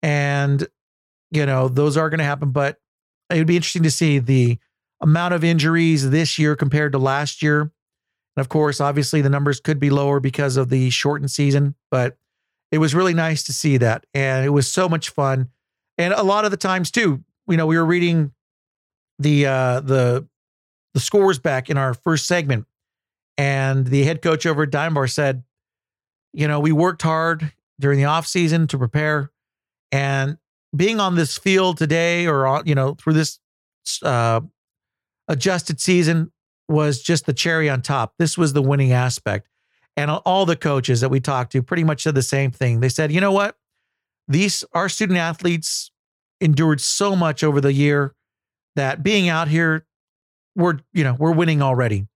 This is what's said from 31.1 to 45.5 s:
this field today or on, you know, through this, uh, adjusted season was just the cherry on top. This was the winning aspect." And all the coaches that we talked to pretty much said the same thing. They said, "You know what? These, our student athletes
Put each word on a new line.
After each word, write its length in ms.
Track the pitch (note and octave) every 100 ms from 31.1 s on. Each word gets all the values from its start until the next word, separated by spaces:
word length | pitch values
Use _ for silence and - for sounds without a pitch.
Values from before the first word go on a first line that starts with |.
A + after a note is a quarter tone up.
| F3
this 200 | D3+ -
field 400 | - F#3+ F#3 E3
today 480 | D#3 E3 E3+ E3+ F3
or 200 | C#3+ C3+
on, 200 | C#3+ -
you 80 |
know, 200 | C#3+ C3+
through 200 | C#3 -
this, 260 | D#3 D#3 - _ _ _ _ - -
uh, 380 | - A#2+ A#2 A2+ D#3 _ _ _ _ _ _ _ -
adjusted 520 | D3+ F#3 F3+ - D#3
season 500 | - F3+ D#3+ E3 D#3+ _ _ _ _
was 340 | D3+ D3+ C3
just 240 | - E3 -
the 60 |
cherry 360 | C3 E3 D#3+ D#3
on 140 | C3
top. 320 | B2 C#3 A2+ _
This 200 | E3 -
was 140 | D#3+
the 100 | C#3
winning 300 | C3+ C#3 C3+
aspect." 560 | B2 B2+ A#2+ - G2+ - _ _ _ _ -
And 140 | D3
all 360 | D3+ - F#3 F#3
the 100 | E3
coaches 440 | D#3+ C#3+ B2 A#2+
that 80 | C3
we 120 | C3+
talked 320 | B2+ C3+ B2
to 100 | C3+
pretty 220 | B2+ F3
much 180 | D#3+ D3+
said 120 | -
the 80 | C#3
same 280 | B2+ C#3+ C#3
thing. 300 | A#2+ B2 A#2
They 80 | B2+
said, 240 | - D#3
"You 80 | D#3
know 120 | G3
what? 240 | G3 G3+ - _ _ _ _ _ _ -
These, 380 | C#3 G3+ - -
our 160 | E3+ F#3
student 300 | - G#3+ F3+
athletes 720 | E3 E3 F3+